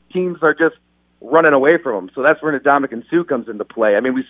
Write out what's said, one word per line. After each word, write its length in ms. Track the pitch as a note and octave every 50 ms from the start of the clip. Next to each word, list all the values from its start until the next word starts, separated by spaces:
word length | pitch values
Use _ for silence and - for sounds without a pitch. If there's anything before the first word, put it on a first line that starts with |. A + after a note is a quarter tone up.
| _ _
teams 260 | - F#3 F3+ F3+ E3+ -
are 120 | D#3+ D#3 D3+
just 220 | - E3 D#3 - _ _ _ _ _ _ _ _ _
running 320 | - A#2 C#3+ E3 E3 D#3 C#3+
away 220 | C3+ C3+ D3 E3+ E3
from 260 | - C3+ A2 F#2+ F2+
him. 60 | F#2 -
So 80 | C3+
that's 180 | B2+ D3+ D#3+ -
where 160 | D3 D#3 D3
Ndamukong 460 | B2+ B2+ D3 C#3 C#3+ C3+ C3+ A#2+ A#2 A2+ -
Suh 140 | D#3+ E3+ E3+
comes 240 | - C#3+ A#2+ A2+ A#2
into 160 | A2 G#2 G#2
play. 320 | - - A#2 A2 G#2+ G2+
I 40 | G2
mean, 140 | B2 C3 B2+
we 100 | C3 B2+